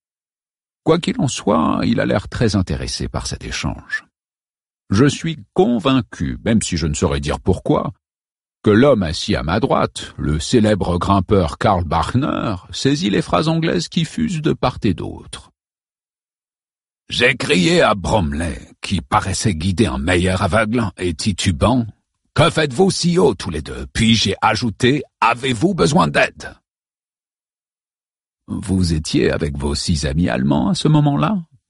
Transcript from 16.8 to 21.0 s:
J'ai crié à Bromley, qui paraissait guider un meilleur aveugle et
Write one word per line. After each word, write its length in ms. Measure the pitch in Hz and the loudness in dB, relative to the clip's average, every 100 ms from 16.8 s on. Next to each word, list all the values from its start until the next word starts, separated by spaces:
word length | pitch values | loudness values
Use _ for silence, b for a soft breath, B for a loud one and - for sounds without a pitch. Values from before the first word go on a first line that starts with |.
| _ _ - | _ _ -8
J'ai 280 | - 127 131 | 0 2 2
crié 460 | - 170 165 175 | 0 2 4 4
à 120 | 117 | 4
Bromley, 760 | 104 80 110 76 73 85 - - _ | 2 0 0 0 -2 -4 -8 -14 _
qui 200 | - 90 | -4 -4
paraissait 540 | - 107 98 - 113 | 0 -2 0 -2 -2
guider 320 | 78 95 87 95 | 0 0 2 0
un 120 | 65 | 0
meilleur 440 | 78 90 92 92 | 0 2 2 0
aveugle 480 | 98 107 107 120 104 | 2 2 2 0 -2
et 160 | - | -4